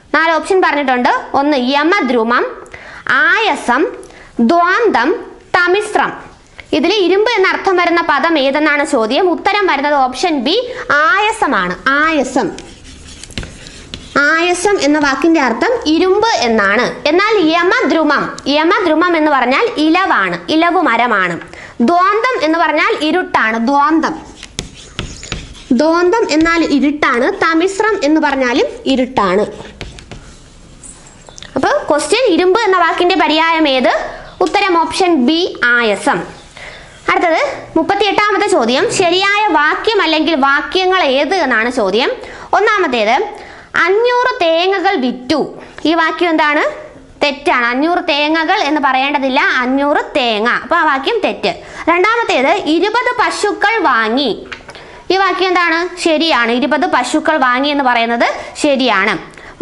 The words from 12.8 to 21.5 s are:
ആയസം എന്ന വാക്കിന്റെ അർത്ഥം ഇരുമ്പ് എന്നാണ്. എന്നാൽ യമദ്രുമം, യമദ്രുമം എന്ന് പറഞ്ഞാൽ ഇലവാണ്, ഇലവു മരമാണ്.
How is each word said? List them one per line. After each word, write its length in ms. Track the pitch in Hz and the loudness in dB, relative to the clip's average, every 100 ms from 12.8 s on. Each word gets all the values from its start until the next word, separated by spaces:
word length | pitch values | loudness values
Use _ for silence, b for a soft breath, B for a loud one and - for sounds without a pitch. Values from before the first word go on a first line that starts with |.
| - - - - - - B B B B B B - 277 | -20 -20 -20 -20 -14 -12 B B B B B B -6 0
ആയസം 640 | 285 320 349 349 403 392 | 2 2 0 0 0 2
എന്ന 180 | 277 302 | 2 2
വാക്കിന്റെ 420 | 294 269 339 330 | 2 2 2 2
അർത്ഥം 280 | 262 - 381 494 302 | 2 0 0 0 0
ഇരുമ്പ് 420 | 320 370 403 440 | 2 2 2 2
എന്നാണ്. 800 | 427 240 220 196 208 208 - 294 | 0 0 2 2 2 0 -2 0
എന്നാൽ 300 | 339 415 427 | 2 2 2
യമദ്രുമം, 1000 | 311 339 349 480 349 330 302 277 330 - - | 2 2 2 2 2 2 2 0 -2 -6 -2
യമദ്രുമം 680 | 285 320 453 359 311 359 339 | 0 2 2 2 2 2 2
എന്ന് 140 | 302 | 2
പറഞ്ഞാൽ 380 | 277 240 277 453 - | 2 2 0 0 0
ഇലവാണ്, 760 | 311 349 381 247 185 175 - | 2 2 2 0 0 -4 -2
ഇലവു 300 | 311 339 359 | 0 2 2
മരമാണ്. 580 | 302 226 240 202 180 165 - | 2 2 2 0 0 -4 -12